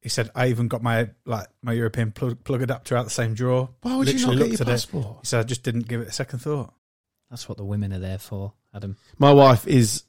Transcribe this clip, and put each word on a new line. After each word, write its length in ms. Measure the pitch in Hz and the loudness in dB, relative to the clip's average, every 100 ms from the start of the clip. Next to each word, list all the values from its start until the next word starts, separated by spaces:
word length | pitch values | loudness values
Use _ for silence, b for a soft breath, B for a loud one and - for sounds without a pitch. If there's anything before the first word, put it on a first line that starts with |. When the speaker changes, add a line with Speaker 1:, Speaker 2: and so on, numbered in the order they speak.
Speaker 1:
He 100 | 117 | -8
said, 200 | - 110 | -4 -4
"I 140 | 123 127 | -2 -2
even 200 | 117 117 | 0 -2
got 140 | 120 | -2
my, 260 | 117 113 113 - | 0 0 -2 -8
like, 220 | - 113 92 _ | -8 -8 -8 _
my 100 | 117 | -4
European 400 | 117 113 120 110 | -2 -2 -2 -4
plug, 320 | - 127 120 | -4 -6 -6
plug 160 | - 127 | -6 -4
adapter 340 | 127 123 - | -4 -6 -2
out 100 | 123 | -2
the 60 | 110 | -2
same 220 | - 113 | -4 -4
drawer." 380 | 110 127 127 131 - | -2 0 0 -2 -8
Speaker 2:
Why 160 | 240 262 | -4 0
would 100 | 269 | 0
you 60 | |
Speaker 1:
Literally 240 | 262 247 - | 0 2 2
Speaker 2:
not 60 | |
get 60 | 233 | 0
Speaker 1:
looked 100 | 226 | 0
Speaker 2:
your 40 | 120 | 0
Speaker 1:
at 20 | |
it. 40 | |
Speaker 2:
passport? 440 | 120 - 165 107 - | -2 -2 -6 -8 -10
Speaker 1:
He 40 | - | -4
said, 140 | 120 | -2
"I 20 | |
just 180 | 113 120 | -2 -4
didn't 260 | 131 117 113 | -4 -6 -6
give 140 | 117 | -8
it 60 | 113 | -8
a 40 | |
second 280 | - 131 123 | -10 -8 -8
thought." 340 | 151 143 - _ _ _ _ _ _ | -6 -6 -6 _ _ _ _ _ _
Speaker 3:
That's 180 | 120 - | -18 -14
what 80 | 104 | -10
the 80 | |
women 260 | 101 104 101 | -6 -4 -4
are 40 | 95 | -6
there 200 | 92 95 | -6 -8
for, 340 | - 101 98 - _ | -10 -10 -10 -14 _
Adam. 240 | 104 101 101 _ - | -14 -12 -12 _ 4
Speaker 2:
My 140 | 139 | 8
wife 340 | 143 135 120 - | 10 10 8 4
is 360 | 131 110 - | 4 4 0